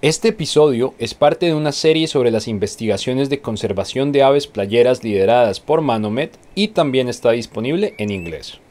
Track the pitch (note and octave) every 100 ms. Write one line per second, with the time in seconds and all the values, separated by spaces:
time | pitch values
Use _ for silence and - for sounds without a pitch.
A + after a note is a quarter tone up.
0 | C#3+ D#3 A3+ A3 D#3 D3+ D3+ A#2+ B2+ -
1 | A#2 - D3 D#3+ F3 D#3 D3+ C#3+ D#3 D#3+
2 | D#3+ D3 A#2+ A2+ A2 G#2+ G2 - A2+ G2
3 | - B2+ C#3 C#3 - G#2+ G#2+ G2 F#2+ B2+
4 | C#3+ C#3+ C3+ C#3+ C#3+ - G2 A2+ B2 B2
5 | A2+ G2 G2 A#2+ A#2 F#2+ - D#3 D3+ A2+
6 | G#2+ A2 D#3+ - _ - G#3 G#3+ D3+ C3
7 | B2 A#2+ A#2+ A#2+ A#2 - A#2 E3 G#3 -
8 | G#2+ G2 E2+ D#2 - - _